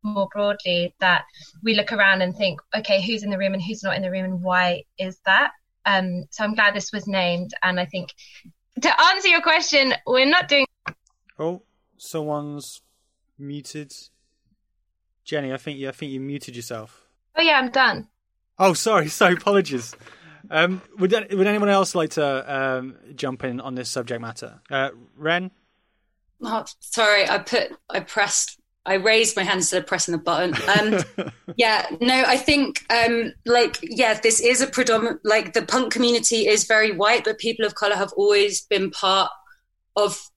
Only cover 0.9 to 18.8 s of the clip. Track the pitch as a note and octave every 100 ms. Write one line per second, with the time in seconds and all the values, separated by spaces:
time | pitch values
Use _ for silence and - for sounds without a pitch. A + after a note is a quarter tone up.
0.9 | _ F#3 F3 - - - - A3 A3 -
1.9 | G#3+ G3 F#3+ F3+ F3+ G3 D3 _ A3 G#3+
2.9 | G3 F#3+ A3 G#3 F#3+ G3 F#3+ F3+ A3 G3
3.9 | F#3 F#3 F#3 F#3 F#3 F#3 F3+ F3+ F3 -
4.9 | - F#3 F#3 - G3+ C#4+ - _ _ G#3
5.9 | F#3+ F#3 F3+ D3 - G#3+ A3 G#3 G3+ G3
6.9 | G#3 G3+ F#3+ F3 F3 F3+ - F#3 F3+ F3+
7.9 | F#3 - - - - - _ _ - -
8.9 | - E4 F#4+ F#4+ E4+ E4 D#4+ - D4 C4
9.9 | - - B3+ C4+ F4 - C#4+ C4 _ -
10.9 | - _ _ _ - D#3+ F3+ _ _ _
11.9 | _ - D#3+ D3+ D3 D3 C#3+ - - _
12.9 | _ _ _ _ _ C#3+ C#3+ C3+ D3+ C#3+
13.9 | - - _ _ _ _ _ _ _ _
14.9 | _ _ _ - D3+ C3+ C3 - C#3 C3+
15.9 | C3 D3 C3+ C3+ C#3+ C#3+ A#2+ A#2 A#2 A2
16.9 | _ _ _ _ D#4 E4 C#4+ B3 C4+ B3
17.9 | - - _ _ _ _ - F#3+ D#3